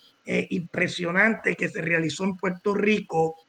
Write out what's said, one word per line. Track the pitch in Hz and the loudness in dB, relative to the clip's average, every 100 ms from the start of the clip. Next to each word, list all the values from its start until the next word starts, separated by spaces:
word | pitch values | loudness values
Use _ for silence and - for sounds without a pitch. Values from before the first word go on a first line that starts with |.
| _ _ - | _ _ -6
eh, | 180 180 | -4 -2
impresionante | 190 170 - 180 180 170 185 214 214 190 180 | -4 -4 -2 -2 -2 0 4 4 4 0 0
que | 175 | -2
se | 208 | -2
realizó | 160 170 160 143 190 | 0 2 0 -2 -4
en | 185 | -2
Puerto | 196 180 208 | -4 -2 -2
Rico | 196 202 208 - 160 160 - | 0 2 2 0 0 0 -2